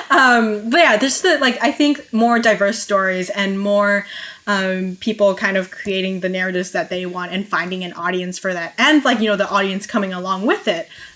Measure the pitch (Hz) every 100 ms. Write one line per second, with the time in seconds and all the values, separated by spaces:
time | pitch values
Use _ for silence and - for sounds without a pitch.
0 | - 277 254 240 220 208 226 320 302 208
1 | 269 - 370 294 254 240 247 285 294 285
2 | - 220 233 233 233 196 202 - - 196
3 | 190 185 185 202 196 196 202 202 202 202
4 | - - - - - 196 190 185 185 180
5 | 226 208 202 185 202 190 185 - 202 190
6 | 190 185 185 185 185 180 185 185 165 180
7 | 180 180 185 190 196 165 180 185 180 165
8 | 175 185 180 180 190 175 165 - 269 302
9 | 262 233 214 202 196 196 196 190 - 220
10 | 196 180 185 190 226 415 - 165 - -
11 | -